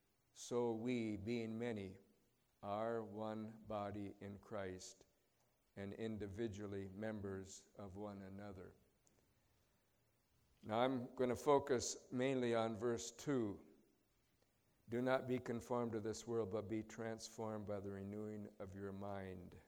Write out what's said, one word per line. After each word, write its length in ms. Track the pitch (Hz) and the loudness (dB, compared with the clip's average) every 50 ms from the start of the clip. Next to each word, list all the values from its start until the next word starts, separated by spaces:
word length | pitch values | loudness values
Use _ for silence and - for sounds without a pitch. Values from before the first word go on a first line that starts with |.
| _ _ _ _ _ _ _ | _ _ _ _ _ _ _
so 380 | - - - 127 120 120 117 113 | -14 -4 0 2 4 4 4 2
we, 440 | 110 113 123 127 120 113 110 107 | 2 2 2 2 4 2 2 0
being 420 | 98 95 113 120 117 113 110 113 113 | 0 0 0 0 0 0 0 -2 -2
many, 380 | 120 120 113 104 98 92 98 - - - - _ _ _ _ _ _ _ _ _ - | 0 0 0 -2 -2 -4 -6 -10 -16 -20 -20 _ _ _ _ _ _ _ _ _ -4
are 400 | 101 101 107 113 117 117 113 110 | -2 0 0 2 2 0 0 -2
one 500 | 104 101 107 110 110 110 110 107 110 110 - - - | -4 -4 -4 -2 -2 -2 -2 -4 -6 -8 -10 -8 -4
body 460 | 107 104 101 101 101 104 101 98 - - 101 | -2 0 0 0 -2 -2 -4 -6 -6 -8 -8
in 160 | 101 101 98 | -8 -8 -10
Christ, 680 | - - 117 101 98 92 92 92 - - - - - - _ _ _ _ _ _ _ _ _ _ _ _ _ | -10 -6 -6 -4 -2 -4 -4 -6 -8 -12 -14 -16 -20 -20 _ _ _ _ _ _ _ _ _ _ _ _ _
and 160 | 101 98 101 - | -6 -6 -6 -4
individually 960 | - 113 110 110 101 104 101 92 107 117 110 95 101 104 98 101 98 98 95 92 | -2 -2 -2 -2 -2 -4 -4 -2 -2 -2 -2 -2 -4 -4 -4 -4 -4 -4 -6 -6
members 680 | 101 107 110 110 104 101 98 95 95 95 95 - - - - _ - | -4 -4 -2 -2 -2 -2 -2 -4 -4 -4 -8 -12 -14 -16 -18 _ -12
of 160 | 104 98 90 | -12 -10 -8
one 260 | 101 104 104 101 98 98 | -8 -6 -6 -6 -8 -10
another." 500 | 95 95 98 104 104 98 92 92 92 - - _ _ _ _ _ _ _ _ _ _ _ _ _ _ _ _ _ _ _ _ _ _ _ _ _ _ _ _ _ _ _ _ _ _ - _ - | -10 -10 -10 -10 -8 -10 -10 -12 -14 -16 -20 _ _ _ _ _ _ _ _ _ _ _ _ _ _ _ _ _ _ _ _ _ _ _ _ _ _ _ _ _ _ _ _ _ _ -20 _ -4
Now 160 | 107 107 117 | 2 4 6
I'm 360 | 123 131 135 123 120 - - | 6 6 4 2 -2 -4 0
gonna 220 | - 127 123 117 | 2 4 4 4
focus 600 | - - 151 143 139 135 - 127 117 107 - - - - - | 4 6 8 8 8 8 6 4 4 4 2 -2 -4 -6 -4
mainly 440 | - 123 127 135 135 131 123 117 117 | 0 2 4 4 4 4 4 6 6
on 240 | 113 110 110 113 98 | 6 4 4 2 2
verse 320 | 117 123 117 110 - - | 2 2 2 2 0 -6
two. 500 | - - - 151 143 127 113 101 92 - - - - - _ _ _ _ _ _ _ _ _ _ _ _ _ _ _ _ _ _ _ _ _ - | -8 -4 0 2 4 4 4 2 0 -4 -8 -16 -20 -20 _ _ _ _ _ _ _ _ _ _ _ _ _ _ _ _ _ _ _ _ _ -2
"Do 140 | 113 120 127 | 0 2 4
not 260 | 127 131 135 135 123 | 6 6 6 4 4
be 100 | 127 120 | 2 2
conformed 540 | - - 117 117 - - 123 120 120 117 110 | 2 0 -2 -2 0 0 2 2 2 2 0
to 80 | 110 | 0
this 260 | 104 110 104 - - | 0 -2 -2 -4 -2
world, 260 | 120 117 117 110 98 101 | 0 2 2 2 2 0
but 140 | 107 104 | -2 0
be 160 | 98 110 110 107 | 0 -2 -2 -2
transformed 840 | 110 - - 113 113 113 110 - - - - 113 107 110 107 101 | -4 -6 -6 -4 -4 -4 -6 -8 -10 -6 -4 -2 -2 -2 -2 -2
by 140 | 98 104 101 | -2 -2 -2
the 100 | 95 98 | -2 -4
renewing 580 | 98 98 98 98 104 107 107 107 107 104 101 104 - - | -4 -4 -4 -4 -4 -4 -4 -4 -4 -6 -8 -10 -8 -8
of 160 | 101 92 95 | -10 -8 -6
your 180 | 98 101 98 98 | -6 -6 -6 -6
mind." 680 | 98 98 101 101 98 95 95 92 90 90 90 - - - | -4 -4 -4 -4 -4 -4 -6 -8 -8 -10 -12 -14 -16 -20